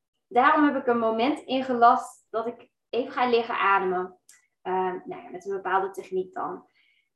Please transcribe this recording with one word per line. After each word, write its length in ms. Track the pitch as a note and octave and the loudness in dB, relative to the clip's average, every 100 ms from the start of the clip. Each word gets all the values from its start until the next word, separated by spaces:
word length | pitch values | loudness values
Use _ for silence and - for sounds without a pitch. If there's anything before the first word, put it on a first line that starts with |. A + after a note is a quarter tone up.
| _ _ - | _ _ -4
daarom 380 | A#3 C#4+ D#4 | 2 4 6
heb 120 | D4 C4 | 4 2
ik 100 | B3+ | 0
een 120 | A#3 | 0
moment 400 | A3+ A3 B3+ - | 0 0 0 -2
ingelast 840 | - C4 C4 A#3+ A#3 B3 - - _ | -4 -4 -2 4 6 4 0 -16 _
dat 160 | A3 A3+ | -6 -6
ik 220 | - - _ _ | -8 -16 _ _
even 220 | A3+ C#4 | -6 -4
ga 140 | C#4+ B3 | -2 2
liggen 300 | A#3 A#3 A#3 | 2 0 0
ademen. 600 | G3 G3 F#3 F#3 F#3 - _ - _ _ | 2 2 2 -2 -4 -10 _ -20 _ _
Ehm, 360 | F#3 F#3 F#3 F3+ | -4 -2 -2 -4
nou 180 | - - | -10 -14
ja, 80 | - | -14
met 140 | F3+ G3 | -14 -8
een 100 | G3 | -6
bepaalde 340 | F#3+ F#3+ F#3+ | 0 0 0
techniek 440 | F#3+ F#3 F#3 F3+ | -8 -8 -6 -6
dan. 320 | - - F#3 - _ _ _ _ | -6 -8 -10 -16 _ _ _ _